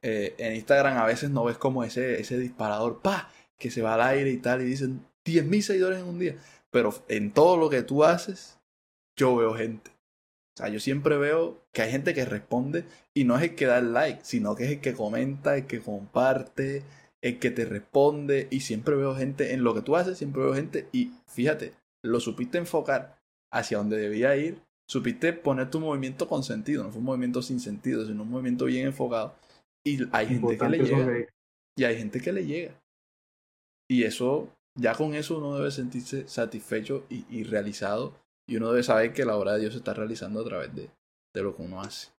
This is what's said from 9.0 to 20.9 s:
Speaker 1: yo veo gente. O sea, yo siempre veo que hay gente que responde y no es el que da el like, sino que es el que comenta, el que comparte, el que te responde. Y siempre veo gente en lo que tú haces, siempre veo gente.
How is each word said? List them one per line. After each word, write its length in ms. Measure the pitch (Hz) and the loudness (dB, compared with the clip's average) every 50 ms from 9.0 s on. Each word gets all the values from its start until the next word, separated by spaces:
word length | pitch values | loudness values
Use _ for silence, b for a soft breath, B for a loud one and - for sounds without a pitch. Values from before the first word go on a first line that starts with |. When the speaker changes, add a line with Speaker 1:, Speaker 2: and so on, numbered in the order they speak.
| _ _ _ | _ _ _
Speaker 1:
yo 180 | - 135 127 123 | 2 4 4 6
veo 180 | 120 117 113 110 | 6 4 2 2
gente. 380 | 113 110 113 113 107 _ - | 0 -4 -4 -6 -8 _ -20
O 680 | _ _ _ _ _ _ _ _ _ _ _ _ _ | _ _ _ _ _ _ _ _ _ _ _ _ _
sea, 120 | - - 101 | -8 -6 -4
yo 100 | 104 107 | -4 -4
siempre 380 | - 135 135 147 143 156 151 | -2 -2 -2 0 2 2 2
veo 440 | 143 143 147 151 165 165 170 - - _ _ | 4 2 2 2 2 0 0 -4 -12 _ _
que 120 | _ - 110 | _ -2 0
hay 80 | 110 | 0
gente 220 | 123 139 147 180 165 | 0 0 0 0 0
que 120 | 143 127 | 0 -2
responde 600 | 117 107 104 - _ 113 120 127 139 151 170 170 B B B B B _ | -2 -4 -6 -4 _ -2 -2 0 0 -2 -4 -6 B B B B B _
y 80 | 143 135 | 2 4
no 140 | 123 120 | 4 4
es 60 | 127 165 | 4 2
el 120 | 170 165 | 0 0
que 120 | - 143 | 2 4
da 100 | 127 120 | 4 6
el 160 | 123 123 117 117 | 4 4 4 2
like, 280 | 120 151 151 117 - - | 2 2 2 0 -6 -10
sino 320 | - - 120 104 104 107 | -4 -2 0 0 0 -2
que 100 | 104 113 | -2 -2
es 60 | 135 | -2
el 100 | 147 139 | -2 -2
que 140 | 139 135 123 | -2 -4 -2
comenta, 600 | - 110 104 110 120 127 135 139 139 - 151 143 | -2 -4 -2 -2 -2 -2 -2 -4 -2 0 0 0
el 120 | 139 127 | 0 0
que 120 | 135 127 117 | -4 -8 -8
comparte, 1040 | - - 104 101 101 104 - 127 127 131 131 131 127 - _ - 135 135 139 139 139 B B B B B B _ - | -6 -8 -8 -8 -10 -2 0 2 4 4 4 2 -2 -6 _ -4 -4 -4 -4 -6 -10 B B B B B B _ -4
el 160 | 127 123 123 | -4 -4 0
que 120 | - 123 | -2 -2
te 140 | 120 117 117 | 0 0 -2
responde. 840 | 110 104 101 - _ - 139 139 147 151 147 143 139 139 135 120 - | -2 -4 -8 -8 _ 4 6 6 6 4 0 -2 0 0 0 0 -2
Y 120 | 131 135 | -4 -4
siempre 340 | 139 - 113 107 120 151 147 | -2 -4 -6 -2 0 0 2
veo 200 | 139 139 139 131 | 2 2 0 -2
gente 380 | 135 131 139 139 143 147 - 131 | -2 -4 -4 -2 -2 -2 -2 0
en 100 | 131 123 | 2 2
lo 120 | 117 110 | 2 2
que 80 | 107 - | 2 0
tú 120 | - 147 | 2 2
haces, 220 | 170 180 185 185 | 2 2 0 -2
siempre 240 | - - - 139 131 | -4 -6 -6 -2 0
veo 140 | 135 135 135 | 0 2 2
gente. 340 | 139 151 160 143 147 - - | 0 -4 -4 -6 -8 -8 -2